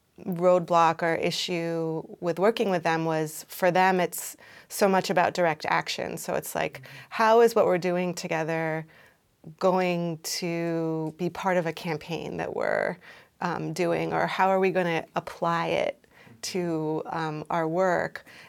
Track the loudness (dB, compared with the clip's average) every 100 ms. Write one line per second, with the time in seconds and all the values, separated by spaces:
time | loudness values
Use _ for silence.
0 | _ -14 -8 2 4 4 4 4 4 4
1 | 0 0 0 -2 -4 -2 -2 -2 -2 -4
2 | -8 -6 -4 2 2 2 0 0 0 0
3 | 0 0 -2 -6 -12 0 2 4 4 4
4 | 0 -4 -10 -14 -20 -20 -10 0 4 4
5 | 2 2 2 2 0 0 -2 -2 -2 -6
6 | -6 -8 -4 -4 -4 -4 -4 -6 -18 -20
7 | -10 0 4 6 6 6 4 2 0 0
8 | -2 -4 -4 -4 -2 -2 -2 -4 -8 -16
9 | -20 _ _ _ -20 0 2 4 2 0
10 | -2 -4 -6 -4 -4 -2 -2 -2 -2 -2
11 | -4 -4 -4 -2 0 0 0 -4 -6 -6
12 | -6 -8 -6 -6 -6 -2 0 0 0 -4
13 | -14 -20 -20 -8 -6 -4 -4 -2 0 0
14 | -2 -2 -2 2 2 4 2 2 0 -2
15 | -2 -6 -6 -4 -2 0 0 0 -2 -4
16 | _ -20 -20 -12 -6 -4 -2 -2 -2 -4
17 | -4 -4 -4 -6 -4 -2 0 2 2 2
18 | -2 -6 -20 -20